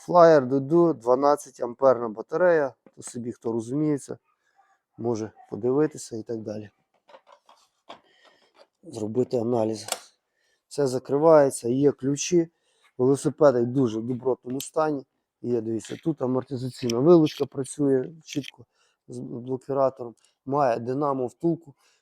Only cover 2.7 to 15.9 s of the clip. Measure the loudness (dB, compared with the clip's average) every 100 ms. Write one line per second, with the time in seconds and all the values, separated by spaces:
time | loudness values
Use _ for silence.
2.7 | -6 _ -20 -16 -12 -10 -8 -6 -6 -4
3.7 | -4 -2 -4 -6 -16 _ _ _ _ _
4.7 | _ _ -8 -4 -4 -6 -12 -14 -6 -2
5.7 | 0 -2 -4 -14 -12 -10 -10 -10 -12 -14
6.7 | _ _ _ _ -20 _ _ _ _ _
7.7 | _ -20 -20 _ _ _ _ _ _ _
8.7 | _ -16 -10 -4 -2 -2 -2 0 0 0
9.7 | -4 -10 -14 -14 _ _ _ _ _ _
10.7 | -4 -2 -4 -4 2 6 6 6 0 -4
11.7 | 0 2 0 -2 -4 0 0 0 _ _
12.7 | _ _ -2 0 2 -2 2 4 4 0
13.7 | 0 0 -2 -6 -4 -4 -4 -6 -10 -6
14.7 | -2 -2 -4 -10 _ _ _ -4 -4 -2
15.7 | -6 -8